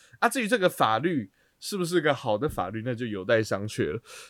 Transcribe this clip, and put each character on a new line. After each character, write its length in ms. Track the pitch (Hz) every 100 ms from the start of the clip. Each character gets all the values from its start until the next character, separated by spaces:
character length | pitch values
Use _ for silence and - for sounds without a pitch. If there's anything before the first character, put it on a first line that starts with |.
| - -
啊， 100 | 233
至 140 | 269
于 60 | 214
这 100 | 233
个 100 | 180
法 300 | - 123 110
律 320 | 156 156 101 _ _ _
是 200 | - 202
不 60 |
是 160 | 170 175
个 120 | 151
好 240 | 131 127 107
的 100 | 147
法 220 | - 90
律， 140 | 110
那 100 | 117
就 120 | 117 120
有 180 | 104
待 180 | 95 113
商 240 | 107 98 104
榷 260 | - 87
了。 80 | 78 - - -